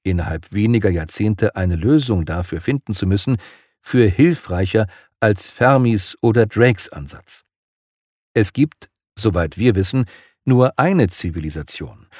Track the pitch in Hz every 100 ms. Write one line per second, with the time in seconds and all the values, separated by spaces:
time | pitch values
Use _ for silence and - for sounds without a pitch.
0 | - 90 76 80 - 98 107 117 101 87
1 | 80 - 107 104 110 - 92 85 95 151
2 | 127 101 80 82 87 85 - 143 - 104
3 | 95 101 - 123 - - _ _ - 127
4 | 110 90 160 165 - 90 95 107 107 -
5 | _ _ 110 104 - - 123 135 123 110
6 | - - 120 113 110 - 120 113 - -
7 | 71 - - - _ _ _ _ _ _
8 | _ _ _ - 104 - 156 - - _
9 | _ - 110 87 82 - 123 98 95 131
10 | 123 - _ _ - 127 127 - 151 190
11 | 101 - 92 80 78 76 73 - 76 104
12 | _ -